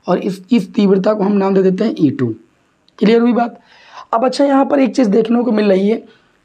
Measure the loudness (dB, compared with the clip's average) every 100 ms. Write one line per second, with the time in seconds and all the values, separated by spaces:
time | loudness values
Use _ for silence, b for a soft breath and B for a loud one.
0 | -4 -2 -4 -8 -2 -2 -2 0 2 2
1 | 0 -2 0 0 0 2 0 0 -2 0
2 | -2 0 -6 -6 _ _ _ _ _ -2
3 | 2 2 2 0 -2 -8 B B B B
4 | B -2 -2 0 0 2 0 0 0 0
5 | 0 2 0 0 0 0 2 2 0 -2
6 | -6 b b b